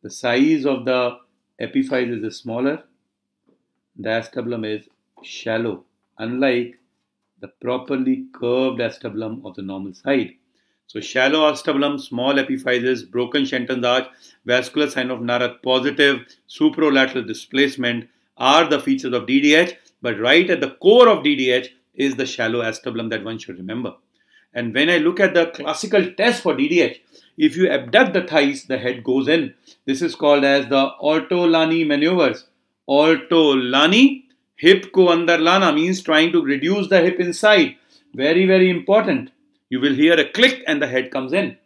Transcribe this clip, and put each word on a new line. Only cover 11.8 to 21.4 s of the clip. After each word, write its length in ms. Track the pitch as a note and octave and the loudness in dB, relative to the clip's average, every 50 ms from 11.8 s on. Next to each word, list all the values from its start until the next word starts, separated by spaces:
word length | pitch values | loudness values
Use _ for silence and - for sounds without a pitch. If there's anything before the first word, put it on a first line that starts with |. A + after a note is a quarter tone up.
| C#3+ C#3+ D3 C3+ | -2 -2 -4 -6
small 360 | - - - A#2+ B2 C3+ C#3 | -10 -10 -8 -4 -2 0 0
epiphysis, 760 | C#3 C3+ - C3 C3 - B2+ B2 B2 A#2+ B2+ C3 A#2 - - | 0 -2 -2 -6 -6 -4 -2 -2 -2 0 -2 -4 -4 -6 -8
broken 360 | - B2 B2 A#2+ - D3 C3+ | -6 -6 -6 -2 -2 -4 -2
Shenton's 400 | C3+ C#3 B2+ A#2+ - C3 B2 A#2+ | -2 -4 -6 -4 -4 -4 -2 0
arch, 200 | A#2+ B2 C3 C3 - _ _ _ - _ _ _ | 0 0 0 -2 -6 _ _ _ -20 _ _ _
vascular 420 | - A#2+ B2+ B2+ - - D3+ D3 C#3+ | 0 0 0 0 -2 -2 -2 -2 -2
sign 200 | - C3+ B2+ B2+ | -2 -6 -6 -6
of 100 | B2+ A2+ | -6 -6
Narath 440 | A#2+ A#2+ A#2+ A#2+ B2 A#2+ - _ - | -4 -4 -2 -2 -2 -4 -6 _ -4
positive, 580 | B2+ B2+ C3 B2 C#3+ - - C#3+ C#3 C3+ A#2 - _ - _ _ | -2 0 0 0 -2 0 2 2 2 2 0 -6 _ -20 _ _
supralateral 800 | _ - - D3+ D#3 D3 - D#3 D3+ C#3 C3+ C3 C3 - C3 A2+ | _ -6 0 0 0 2 2 0 2 4 2 2 2 -2 -8 -8
displacement 840 | G2+ G#2+ - - _ - C3 C#3+ C#3 C3+ C3+ B2 A#2+ A#2+ A#2+ A#2+ _ _ _ _ _ _ | -6 -10 -12 -12 _ 0 0 0 0 0 -4 -4 -4 -4 -4 -8 _ _ _ _ _ _
are 320 | - B2 C3 C#3+ D#3+ E3+ D3 | -2 2 4 6 4 4 4
the 100 | D3+ C3+ | 0 -2
features 340 | - C#3+ C3+ C3+ C3 B2+ B2 | 0 -2 -4 -2 -2 -4 -4
of 120 | A#2+ - | -4 -2
D 160 | A2 C3 C#3 | 0 0 2
D 140 | C#3+ D3 D3+ | 4 4 4
H, 200 | D#3+ F3+ F3+ - _ _ _ _ _ - | 4 2 0 -4 _ _ _ _ _ -8
but 160 | B2 A2 G2+ | -6 -6 -2
right 280 | A2 B2 C#3+ E3+ F#3 F3+ | 0 2 4 4 4 2
at 120 | F3+ - | 0 -2
the 140 | C#3 B2 - | -2 -8 -8
core 340 | _ - F#3 A3 B3 B3 A3+ | _ 4 4 6 8 8 6
of 140 | G#3 D#3+ C3+ | 6 2 0
D 120 | D3+ D3 | -2 0
D 140 | B2+ | 0